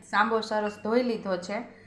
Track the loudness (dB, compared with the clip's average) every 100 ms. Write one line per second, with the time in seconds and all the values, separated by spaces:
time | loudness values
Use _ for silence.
0 | -2 2 4 2 0 -2 -2 -4 0 2
1 | 2 -2 -2 -4 -4 -6 -8 -18